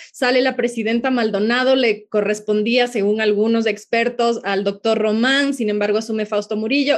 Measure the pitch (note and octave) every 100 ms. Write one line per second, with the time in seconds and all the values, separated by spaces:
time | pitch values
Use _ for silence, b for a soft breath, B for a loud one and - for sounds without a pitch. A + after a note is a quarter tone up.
0 | B - B3+ B3+ C4 B3+ A#3 A#3 G#3+ A#3
1 | C4 B3+ A3 G3 G#3+ B3 B3+ C4 A#3+ G#3
2 | - G#3 G3+ G#3 - G#3+ G#3+ A#3+ B3 B3
3 | G3 A3 G#3+ G#3 A3+ A3+ A3 G#3 - A#3
4 | A#3 A#3+ A#3 A#3 G#3+ G3 G3+ G3 A3 A3
5 | G#3+ A3 B3 C#4 C#4 C#4 G#3+ G#3 G#3 G#3
6 | A3 A3 G#3+ G#3 G#3 G#3+ A3 C#4+ C#4